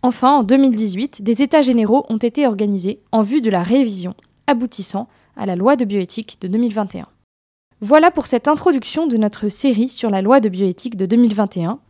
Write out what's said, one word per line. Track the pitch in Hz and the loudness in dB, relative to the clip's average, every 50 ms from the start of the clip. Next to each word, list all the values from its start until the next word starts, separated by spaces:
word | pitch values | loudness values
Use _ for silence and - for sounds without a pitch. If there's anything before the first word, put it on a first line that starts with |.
Enfin, | - 254 240 - 247 254 285 | 0 -2 -2 2 2 4 4
en | 285 | 4
deux | 226 190 254 269 | 4 4 4 4
mille | 277 262 233 | 4 4 2
dix-huit, | 208 226 208 180 185 240 285 - - | 0 -2 -4 -4 -4 -6 -8 -8 -8
des | 202 208 233 202 | -2 -2 0 0
états | 285 262 - 311 | 0 2 4 2
généraux | 285 247 247 233 220 202 226 277 - - | 4 4 2 2 2 2 2 0 0 -2
ont | 226 220 | -4 -2
été | 240 233 226 285 294 | -2 -2 -2 0 0
organisés | 247 214 196 214 208 202 190 175 190 214 - _ _ | 0 0 0 -2 -2 -2 -2 -4 -6 -8 -8 _ _
en | - 220 | 0 0
vue | 214 202 262 311 | 0 2 0 0
de | 240 220 | 0 0
la | 196 180 | 0 0
révision, | 175 180 233 277 269 226 202 185 175 180 - _ _ _ _ _ _ | 0 2 2 2 2 0 -2 -8 -10 -10 -12 _ _ _ _ _ _
aboutissant | - 285 233 247 233 - - 185 - - 196 233 _ _ _ _ _ _ | -2 0 0 -2 -6 -8 -10 -10 -6 -6 -8 -8 _ _ _ _ _ _
à | - 214 | -8 -6
la | 196 180 | -4 -4
loi | 175 190 247 294 | 0 2 2 2
de | 240 254 | 2 0
bioéthique | 202 202 202 185 180 - - 220 - - _ | -2 -2 -4 -4 -4 -8 -12 -12 -12 -14 _
de | - 185 | -8 -4
deux | 185 226 | -2 -2
mille | 240 240 202 | -2 -2 -2
vingt | 220 208 185 - | -4 -6 -6 -8
et | - | -14
un. | - _ _ _ _ _ _ _ _ _ _ _ _ _ _ _ | -16 _ _ _ _ _ _ _ _ _ _ _ _ _ _ _
Voilà | 214 202 277 311 320 349 | 0 4 6 6 6 6
pour | 349 320 - | 2 0 -4
cette | - - 233 - 285 | -2 -2 -2 0 0
introduction | 311 294 - 370 294 262 214 - - 311 330 | 0 2 2 2 2 2 -2 -4 -6 -4 -2
de | 311 240 | 0 0
notre | 220 214 214 208 - - 208 | 0 0 0 -2 -4 -6 -6
série | - - - 277 240 202 233 262 | -6 0 0 0 2 2 0 -2
sur | - - - 226 | -4 -6 -4 -2
la | 202 190 | -2 0
loi | 190 202 254 269 | 2 4 4 4
de | 220 214 | 2 0
bioéthique | 180 185 202 185 175 - - 254 233 | -2 -2 -2 -2 -2 -4 -10 -12 -6
de | 190 190 | -6 -2
deux | 180 220 | 0 2
mille | 233 240 226 208 | 2 2 2 2
vingt | 202 208 196 - | 0 -4 -2 -2
et | 185 165 | -4 -4
un. | 170 226 285 _ | -4 -6 -8 _